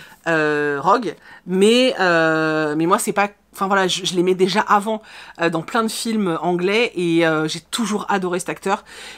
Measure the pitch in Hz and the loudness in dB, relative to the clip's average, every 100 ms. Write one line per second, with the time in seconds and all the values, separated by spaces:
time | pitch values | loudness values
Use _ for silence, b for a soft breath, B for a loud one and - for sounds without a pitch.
0 | B B 170 160 151 147 147 143 175 240 | B B -2 0 0 0 -2 0 2 2
1 | 196 - B B 180 185 208 240 254 - | 0 -10 B B -4 2 4 6 2 2
2 | 185 170 160 160 160 156 156 151 165 214 | 2 2 2 0 0 -2 -2 0 0 0
3 | 220 196 202 - _ - 196 196 185 - | 0 0 -2 -4 _ -6 0 2 2 -2
4 | 185 180 180 180 190 196 - 208 208 220 | -2 0 2 2 2 2 2 2 0 -6
5 | B B B - 170 165 160 240 220 - | B B B -4 -2 -2 -4 -2 -2 -4
6 | 233 220 190 160 165 180 180 214 240 - | -4 0 0 0 0 0 0 0 0 -2
7 | 175 165 165 156 156 165 - - 208 208 | 0 2 2 2 -2 -6 -8 -6 -2 -4
8 | - 196 185 180 - - 196 214 - B | -2 -2 -2 -4 -6 -6 -4 -4 -6 B
9 | B | B